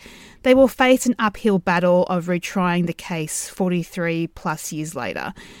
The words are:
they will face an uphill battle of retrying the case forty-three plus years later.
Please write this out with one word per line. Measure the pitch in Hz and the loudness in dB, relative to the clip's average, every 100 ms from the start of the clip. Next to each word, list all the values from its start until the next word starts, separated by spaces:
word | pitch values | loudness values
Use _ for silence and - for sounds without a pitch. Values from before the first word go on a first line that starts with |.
| - - - - | -18 -20 -20 -4
they | 262 | 4
will | 262 262 | 6 6
face | - 254 254 - | 4 4 4 2
an | - | 0
uphill | 220 - 226 196 | 0 0 0 2
battle | 190 175 180 180 - | 2 2 4 4 2
of | 180 170 | -2 -2
retrying | 180 - 196 180 175 170 | -4 -2 -2 0 0 -2
the | |
case | - - 165 156 - - | -4 -8 -8 -6 -8 -10
forty-three | - 180 180 165 - 170 165 165 | -4 -2 -2 -4 -6 -4 -2 -4
plus | - 180 156 - | -6 -8 -8 -8
years | 156 156 160 | -8 -8 -8
later. | 110 - 65 - - - | -8 -8 -10 -12 -20 -20